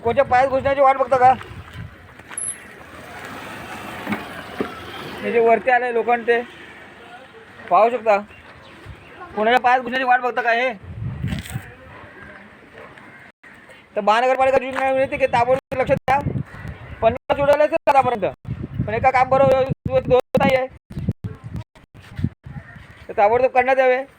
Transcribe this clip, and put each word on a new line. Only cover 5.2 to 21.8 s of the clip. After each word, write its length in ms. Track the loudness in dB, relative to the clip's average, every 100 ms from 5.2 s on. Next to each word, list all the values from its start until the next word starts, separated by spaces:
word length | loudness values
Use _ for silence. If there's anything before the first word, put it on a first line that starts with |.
हे 100 | -2
जे 80 | 2
वरती 320 | 4 2 2
आलंय 220 | 0 0
लोखंड, 340 | -2 0 -2 0
ते 140 | -2 -2 -16 -20 -20 -20 -20 -20 -20 -20 -20 -20 -20 0
पाहू 200 | 4 4
शकता, 280 | 2 0 0 0 -18 -20 -20 -20 -20 -20 -20 -20 -20 -12 -2
कोणाच्या 240 | 2 2
पायात 200 | 4 2
घुसण्याची 240 | 0 -4
वाट 160 | 2 2
बघता 220 | 2 -2
का 100 | 0
हे? 220 | 0 -2 -6 -14 -10 -10 -8 -8 -8 -8 -12 -12 -20 -20 -20 -20 -20 -20 -20 -20 -20 -20 -20 -20 -20 -20 -20 -20 _ -20 -20 -20 -20 -10 -2
तर 60 |
महानगरपालिका 560 | 2 4 4 4 4 4
जुचंद्रांना 340 | 0 -2 0
विनंती 260 | 0 0 0
की 100 | 0
ताबडतोब 520 | 2 2 0 _ -4
लक्ष 120 | 0
द्या. 280 | 0 2 0 0 -6 -10 -14 -16 -16 -18 -2
पन्नास 380 | 0 0 _ -2
उडाले 240 | 2 2
असेल 260 | 2 2 2
आतापर्यंत, 360 | 4 2 0 -4 -6 -12 -12 -10 -6 -6
पण 60 |
एका 180 | 0 2
काम 180 | 2 2
बरोबर 260 | 4 4 2
व्यवस्थित 580 | 0 -4 -2 -2 2
होत 260 | 2 2 0
नाहीये. 260 | 2 2 -2 -10 _ -8 -6 -6 -10 -12 -14 -14 -14 -20